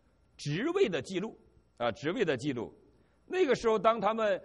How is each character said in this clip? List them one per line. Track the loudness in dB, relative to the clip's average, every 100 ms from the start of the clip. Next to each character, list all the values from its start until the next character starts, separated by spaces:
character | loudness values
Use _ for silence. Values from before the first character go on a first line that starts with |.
| _ _ _ -10
职 | -6 -2 0
位 | 2 2
的 | 0
记 | -4 -6
录， | -6 -10 _ _ _ -6
啊， | -4
职 | -2 -4
位 | -2 0
的 | 0
记 | -2
录。 | -4 -6 -12 _ _ _ _ -6
那 | 0 2
个 | 2
时 | 2
候， | 2
当 | 4 2
他 | 2
们 | 0 0 0